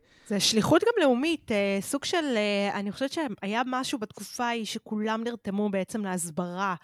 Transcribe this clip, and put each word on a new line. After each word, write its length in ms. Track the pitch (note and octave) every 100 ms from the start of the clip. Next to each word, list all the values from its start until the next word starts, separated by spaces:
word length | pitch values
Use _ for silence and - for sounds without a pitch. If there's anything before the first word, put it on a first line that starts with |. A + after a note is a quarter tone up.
| _ _ -
זה 140 | G3+
שליחות 420 | - A3 - D#4+
גם 200 | A#4 A#4+
לאומית, 500 | D4 A#3+ D#4 E4 -
אה, 260 | G#3 G3+ G3
סוג 240 | F#3+ C#4
של, 200 | - F4+ D4+ A3+
אה, 420 | G#3 G3+ G3+ -
אני 140 | G3+
חושבת 200 | - C#4
שהיה 500 | - D4 G3+ G3 A3 B3+
משהו 320 | B3+ B3+ C4+
בתקופה 460 | G#3 - G#3 -
ההיא 200 | A#3+ A#3
שכולם 580 | G#3 A3+ - G#3+ G#3+ A3
נרתמו 460 | A3+ A#3 - G3 G#3
בעצם 340 | G3 F#3 A3+
להסברה 680 | G3+ F#3 E3+ D#3 F3 F3+ G3 F3